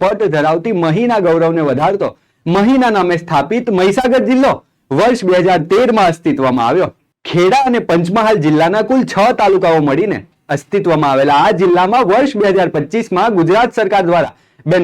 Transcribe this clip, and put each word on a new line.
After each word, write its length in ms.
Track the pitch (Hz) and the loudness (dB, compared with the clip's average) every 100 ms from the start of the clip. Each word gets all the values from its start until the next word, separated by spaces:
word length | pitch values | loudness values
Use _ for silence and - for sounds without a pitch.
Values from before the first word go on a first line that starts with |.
પટ 260 | 185 214 202 | -4 -2 -2
ધરાવતી 400 | 151 151 165 214 185 | -2 0 -2 -2 -2
મહીના 380 | 165 170 240 226 175 | -2 0 0 0 0
ગૌરવને 360 | 165 165 165 147 | 0 0 -2 -2
વધારતો 400 | 131 165 196 147 - _ _ 165 185 | -2 -2 -2 -4 -8 _ _ -2 0
મહીના 360 | 214 269 247 208 | 2 2 2 0
નામે 200 | 180 170 | 0 -2
સ્થાપિત 480 | 170 151 139 233 240 185 | -2 -4 -2 -4 -2 0
મહીસાગર 440 | 190 202 247 254 208 | 0 0 0 0 0
જિલ્લો 220 | 254 269 - _ _ - 135 | 0 0 -2 _ _ -6 0
વર્ષ 240 | 220 240 185 | 0 0 0
બે 120 | 180 175 | 2 2
હજાર 140 | 180 160 | 0 0
તેરમાં 400 | 196 254 220 185 | 0 2 2 0
અસ્તિત્વમાં 520 | 160 165 131 131 123 117 | 0 -2 -2 0 0 0
આવ્યો. 220 | 165 165 - _ _ - | 0 -2 -6 _ _ -6
ખેડા 340 | 175 185 269 262 | 0 2 2 2
અને 100 | 240 - | -2 -2
પંચમહાલ 520 | 170 175 220 220 208 151 | -2 -2 0 0 0 2
જિલ્લાના 380 | 151 160 208 208 | 2 2 0 0
કુલ 120 | 262 214 | 0 0
છ 220 | 190 226 247 | 0 0 2
તાલુકાઓ 400 | 202 185 175 160 147 | 2 2 2 2 2
મળીને 300 | 143 208 123 - _ - 139 | 0 -2 -4 -10 _ -8 -8
અસ્તિત્વમાં 540 | - 202 175 156 143 | -4 -4 0 0 0
આવેલા 300 | 135 143 143 185 | 0 2 2 2
આ 100 | 175 | 2
જિલ્લામાં 460 | 185 208 185 240 208 | 2 2 2 0 2
વર્ષ 260 | 220 285 214 | 2 0 0
બે 120 | 208 190 | 0 0
હજાર 140 | 175 156 | 0 -4
પચીસમાં 640 | 147 233 226 185 226 196 | -4 -4 -4 -2 0 0
ગુજરાત 420 | 160 208 240 226 | 2 2 0 -2
સરકાર 260 | 202 202 175 | -2 0 0
દ્વારા 240 | 175 135 - _ _ 151 | 0 -2 -8 _ _ -2
બે 100 | 180 | 0